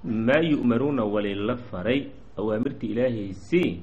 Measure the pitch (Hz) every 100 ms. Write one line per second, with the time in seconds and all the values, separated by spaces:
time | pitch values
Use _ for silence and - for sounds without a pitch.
0 | - 110 113 147 165 143 120 117 143 139
1 | 107 104 101 98 104 123 - 95 95 135
2 | 139 - - - 107 107 135 123 110 107
3 | 127 113 98 92 - 170 151 87